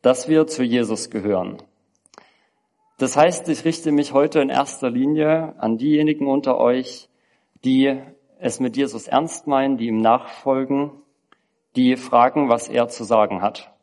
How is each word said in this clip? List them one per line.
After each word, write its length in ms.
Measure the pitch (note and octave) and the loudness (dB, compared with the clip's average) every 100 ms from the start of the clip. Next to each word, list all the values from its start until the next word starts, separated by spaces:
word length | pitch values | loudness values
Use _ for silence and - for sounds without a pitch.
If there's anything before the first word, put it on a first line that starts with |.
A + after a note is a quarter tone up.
dass 280 | B2+ B2+ D3 | 2 0 2
wir 180 | D#3 D#3 | 2 2
zu 160 | - | -2
Jesus 460 | B2 B2 A2+ A2 - | 0 0 0 -4 -6
gehören. 520 | A2 G#2 F#2+ F#2 G2 _ _ _ _ _ - _ _ _ _ _ _ _ _ | -6 -2 -2 -4 -12 _ _ _ _ _ -20 _ _ _ _ _ _ _ _
Das 180 | C3 C#3+ | 0 4
heißt, 320 | E3 F3 - | 4 2 -4
ich 160 | D3 | -2
richte 260 | E3 D#3+ D#3+ | -2 -2 0
mich 220 | D3 C#3+ | 0 2
heute 260 | C#3 D3 D3+ | 2 2 0
in 100 | C3+ | 0
erster 400 | C3 C#3 - C3 | 0 -2 -4 -4
Linie 680 | B2 C3+ D3+ D3+ D#3+ D#3+ - | -2 0 0 0 0 -2 -6
an 200 | A2 A2+ | -4 -2
diejenigen 500 | C#3+ D3+ D3+ D3+ C#3 | 0 2 2 0 0
unter 300 | C#3 C3+ B2 | 0 0 2
euch, 520 | A#2+ B2+ B2+ - - _ _ _ _ _ | 2 0 -4 -16 -20 _ _ _ _ _
die 340 | B2+ C3 C3+ C3+ - _ _ _ | 0 2 2 -2 -10 _ _ _
es 220 | B2 - | -6 -4
mit 160 | B2+ A2+ | -4 -2
Jesus 300 | C3+ A#2 - | -4 -6 -2
ernst 380 | - D#3+ - - | -2 -2 -8 -2
meinen, 300 | C3+ C3+ B2+ | 0 0 -2
die 100 | A#2 | -2
ihm 120 | A2 | 2
nachfolgen, 920 | A2+ A#2+ - - C3+ C3+ C3 C#3 D3 - _ _ _ _ _ _ _ | 2 2 0 -6 -2 -2 -2 -2 -4 -10 _ _ _ _ _ _ _
die 220 | B2+ B2+ B2+ | 0 2 0
fragen, 520 | - A#2+ B2 D3 C3+ | 2 4 4 2 0
was 200 | A#2 - | 0 0
er 180 | A#2 A#2 | -2 -2
zu 160 | - | -6
sagen 380 | A2 A2+ G#2 F#2+ | 0 2 2 0
hat. 320 | G2 - - _ | -4 -6 -20 _